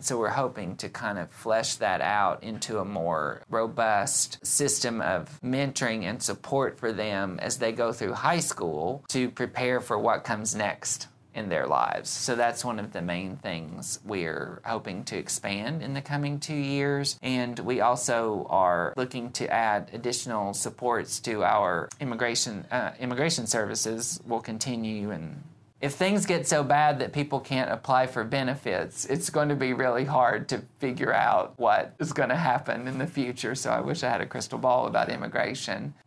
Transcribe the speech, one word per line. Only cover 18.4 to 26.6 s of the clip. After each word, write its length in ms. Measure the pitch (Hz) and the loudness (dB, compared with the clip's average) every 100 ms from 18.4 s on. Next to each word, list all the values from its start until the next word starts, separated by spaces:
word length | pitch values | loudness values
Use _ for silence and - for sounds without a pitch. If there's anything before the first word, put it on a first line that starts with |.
| - | 2
are 440 | 92 90 87 85 - | 4 6 4 2 0
looking 380 | 127 127 123 | -2 -4 -6
to 180 | - - | -4 0
add 380 | 113 110 104 - | 2 4 2 0
additional 640 | 113 120 123 127 107 101 | -4 -2 -2 -2 -2 0
supports 640 | 98 117 - 123 113 76 - | -2 -4 -2 2 2 0 -4
to 220 | 123 107 | -2 2
our 460 | 95 107 92 85 - - | 4 4 4 2 -2 -6
immigration, 640 | 139 117 120 120 123 101 - | -4 0 0 0 -2 -4 -4
uh, 200 | 123 104 - | -2 -2 -4
immigration 460 | 123 123 160 160 110 | -4 0 0 0 0
services 760 | 117 107 113 110 113 120 - 120 | 0 0 0 -2 -2 -4 -4 -4
will 140 | 117 | -4
continue. 720 | 117 110 131 117 110 107 104 | -4 -6 -4 -2 -2 -2 -4
And 320 | 85 80 143 - - - - | -6 -8 -12 -16 -20 -20 -6
if 140 | 143 - | -4 0
things 300 | 185 208 170 | 2 2 2
get 220 | 170 - | 0 2
so 160 | 151 | 4